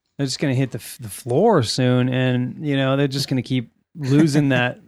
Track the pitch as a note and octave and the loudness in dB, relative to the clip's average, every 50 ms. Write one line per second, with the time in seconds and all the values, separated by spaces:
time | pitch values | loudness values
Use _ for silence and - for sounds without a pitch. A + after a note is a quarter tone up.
0 | _ _ _ - C#3+ C3+ A#2+ - F3 C#3+ B2+ B2+ C3+ A#2+ - A2+ - - - - | _ _ _ -6 -6 -4 -4 -2 -2 0 0 0 -2 -2 -4 -10 -14 -14 -18 -14
1 | A#2+ G#2 - - - A#2+ A#2+ C#3+ G3+ A#3+ A3 D#3+ A#2 - - - B2+ B2 B2 B2+ | -14 -14 -14 -12 -6 -2 0 2 4 4 4 4 2 0 0 0 2 2 2 2
2 | B2 B2+ B2+ B2+ B2+ B2+ B2 B2 B2 B2+ - - D#3 D3 C#3 C3+ C3+ C3 C3+ C#3 | 2 0 0 0 0 0 0 0 -2 -4 -8 -8 -6 -4 -2 0 0 0 2 2
3 | C#3+ C#3 C3 C#3 C3+ - C#3+ C3 A#2 - C3 C3 A#2 - _ _ _ _ - F3 | 0 0 0 -4 -4 -2 -2 -4 -2 -2 -2 -4 -4 -6 _ _ _ _ -14 -8
4 | C#3+ B2+ C3+ D3 D#3+ D#3+ C3+ D3+ D3 C#3 C3 B2 B2 B2 B2 - - | -2 2 4 4 4 4 4 2 2 2 2 2 0 0 -4 -8 -16